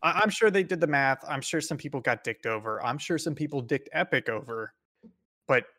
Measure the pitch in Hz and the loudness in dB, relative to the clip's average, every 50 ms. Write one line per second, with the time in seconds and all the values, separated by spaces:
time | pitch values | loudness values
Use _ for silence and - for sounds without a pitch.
0 | 151 170 170 185 214 208 - - 226 214 185 196 185 - 196 160 170 151 147 139 | 0 0 2 4 2 2 4 4 4 4 4 4 2 0 0 0 2 2 4 4
1 | 139 135 135 - - - 147 135 - - - 156 - - 151 - - 143 143 131 | 4 2 2 0 -2 -6 -6 -4 -4 -2 -2 -2 -2 -2 -6 -6 -6 -6 -6 -2
2 | - 131 120 - - 117 110 - - 117 113 107 107 113 107 - - 120 131 147 | 0 0 0 0 -2 -6 -6 -4 -2 -2 -2 -2 -2 -4 -4 -2 -2 -2 -2 -2
3 | - - 170 151 - 170 139 - 151 143 147 135 120 113 147 131 - - - 156 | -2 -2 -2 0 0 -2 -2 -2 -4 -4 -2 -4 -2 0 -2 -2 -2 -2 -2 -2
4 | 175 - 156 127 - - 113 107 - 117 113 113 107 - - _ _ _ _ _ | 0 2 0 0 0 0 -2 -2 -4 -6 -8 -8 -8 -10 -12 _ _ _ _ _
5 | - - _ _ _ _ _ _ _ - 131 120 - - _ | -20 -20 _ _ _ _ _ _ _ 2 2 2 2 0 _